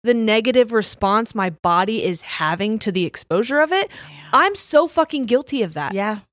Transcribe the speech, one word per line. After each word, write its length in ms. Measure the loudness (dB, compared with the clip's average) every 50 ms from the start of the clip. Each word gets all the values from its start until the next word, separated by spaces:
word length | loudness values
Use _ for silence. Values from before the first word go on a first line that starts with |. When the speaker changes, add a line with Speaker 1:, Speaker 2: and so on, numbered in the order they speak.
| 0
Speaker 1:
the 100 | 0 2
negative 560 | 2 2 2 2 2 2 2 4 4 2 4 2
response 600 | -2 -2 -2 -4 -2 0 2 2 2 0 -2 -4
my 160 | -4 -4 -4
body 520 | -4 -2 -2 0 2 2 0 0 -2 -2 -2
is 180 | -2 -4 -4 -6
having 560 | -8 -6 -4 -2 -2 -2 -2 -2 -2 -2 -2
to 120 | -2 -2
the 140 | -2 -2 -2
exposure 540 | -2 -4 -10 -6 -2 0 0 0 0 2 2
of 120 | 2 2
it?" 200 | 2 -2 -2 -2
Speaker 2:
Yeah. 380 | -8 -18 -20 -20 -20 -18 -6 2 2
Speaker 1:
I'm 220 | 4 4 4 0
so 320 | -4 -4 2 4 4 4
fucking 380 | 4 0 0 0 0 -2 -6 -2
guilty 360 | 0 0 0 0 -2 -4 -2
of 120 | -2 -2 -4
that. 180 | -6 -6 -4 -4
Speaker 2:
Yeah. 260 | -4 -4 -4 -4 -8 -12 _